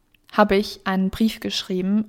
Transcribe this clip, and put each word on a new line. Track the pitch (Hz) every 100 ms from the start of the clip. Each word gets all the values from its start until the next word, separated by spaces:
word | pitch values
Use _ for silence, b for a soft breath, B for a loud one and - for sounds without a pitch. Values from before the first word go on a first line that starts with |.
| _ _ _
habe | - 208 196
ich | 208 - 196
einen | 190 190
Brief | - 226 -
geschrieben, | 202 - - 185 185 214